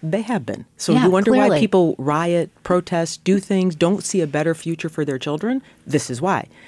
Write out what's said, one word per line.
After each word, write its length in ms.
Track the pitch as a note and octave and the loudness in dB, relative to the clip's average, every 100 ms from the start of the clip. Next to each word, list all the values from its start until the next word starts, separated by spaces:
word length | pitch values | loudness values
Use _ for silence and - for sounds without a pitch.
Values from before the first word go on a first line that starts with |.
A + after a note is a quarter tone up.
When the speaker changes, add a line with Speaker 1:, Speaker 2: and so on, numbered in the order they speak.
Speaker 1:
they 220 | D#3+ G3 | -4 -4
have 240 | A3 A3 A#2 | -2 -4 -4
been. 180 | G2+ - - | -10 -10 -10
So 160 | - | 0
Speaker 2:
Yeah, 100 | A#3+ | 4
Speaker 1:
you 80 | F#3 | 4
wonder 180 | F#3 G#3+ | 4 4
Speaker 2:
clearly. 200 | B3+ C4 | 4 4
Speaker 1:
why 80 | D#3 | 4
people 340 | G#3 F#3+ E3 - | 2 4 2 0
riot, 500 | C3 D3+ E3+ F3 D#3 _ | -2 0 0 0 -2 _
protest, 600 | - F3+ F3 E3+ E3 - | -2 -2 0 -2 -2 -4
do 160 | - G3 | 0 0
things, 360 | F#3+ G3 F#3 D#3 | 2 0 0 2
don't 280 | E3+ F#3+ | 0 0
see 160 | - F#3+ | -2 -2
a 60 | D#3 | -2
better 300 | D3 D#3 E3 | -2 -2 -2
future 340 | E3 D#3+ E3 | -4 -6 -6
for 160 | D#3+ D3 | -4 -4
their 140 | C3 | -4
children? 420 | D3 D3+ A3 C4 - _ - | -4 -4 -2 -4 -6 _ -2
This 240 | C#3+ - | -2 -2
is 100 | B2 | -4
why. 280 | F3 D#3+ - - | -2 -2 -4 -16